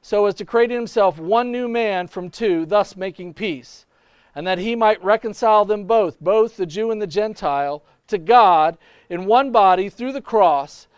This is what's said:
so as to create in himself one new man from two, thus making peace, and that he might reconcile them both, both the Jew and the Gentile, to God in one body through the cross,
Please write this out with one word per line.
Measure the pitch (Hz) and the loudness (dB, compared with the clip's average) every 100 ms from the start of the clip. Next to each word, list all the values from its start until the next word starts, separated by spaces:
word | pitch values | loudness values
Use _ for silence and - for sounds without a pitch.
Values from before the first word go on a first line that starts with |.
so | - 208 | -4 0
as | 208 - | 0 -2
to | 202 | -4
create | 233 240 | 0 0
in | 240 | -2
himself | 233 - 196 160 | -4 0 0 0
one | 160 226 247 | -2 0 0
new | 247 247 | -4 -4
man | 233 220 190 180 | -4 -2 -4 -6
from | - 180 | -10 -12
two, | - 226 170 | -4 -2 -2
thus | 160 208 190 185 | 0 -2 -2 -6
making | 190 - 180 | -12 -10 -16
peace, | 160 208 139 117 - _ _ _ _ _ | -8 -8 -8 -12 -20 _ _ _ _ _
and | 143 175 | -10 -6
that | 185 | -4
he | 214 | -4
might | 233 220 208 | 0 0 0
reconcile | 185 220 226 202 226 214 202 | 0 0 -2 -2 2 2 2
them | 214 | -2
both, | 190 226 185 - | 0 0 0 -2
both | 160 220 220 - | 0 0 0 -2
the | |
Jew | 175 170 226 | -8 -6 -6
and | 220 | -6
the | 202 | -4
Gentile, | 160 214 214 180 139 143 147 - _ _ | -4 -4 -4 -4 -2 -4 -6 -12 _ _
to | 202 | -6
God | 160 240 208 170 156 165 _ _ _ | 4 6 6 6 2 -2 _ _ _
in | 175 190 | -8 0
one | 233 277 | 2 2
body | 233 190 185 202 | 4 4 4 0
through | - 247 | -8 -8
the | 269 | -8
cross, | - 220 180 143 143 - - | -2 2 4 2 -4 -14 -20